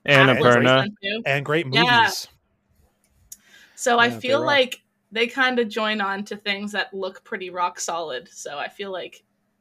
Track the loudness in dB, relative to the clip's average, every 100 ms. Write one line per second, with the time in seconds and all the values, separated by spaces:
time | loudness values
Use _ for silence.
0 | 2 6 6 6 6 6 6 4 2 -6
1 | -8 -6 -4 -4 -2 -2 0 0 4 4
2 | 2 -2 -12 _ _ _ _ _ _ _
3 | _ _ _ -20 _ -20 _ -6 0 2
4 | 2 0 -2 -2 2 2 2 -2 _ _
5 | _ -4 -4 0 0 0 -2 -2 -2 -2
6 | -4 -6 -8 -10 -6 -6 -4 -6 -6 -6
7 | -10 -10 _ -12 -10 -6 -6 -4 -8 -6
8 | -6 -8 -12 -16 -12 -10 -10 -10 -10 -10
9 | -12 -16 _ _ _ _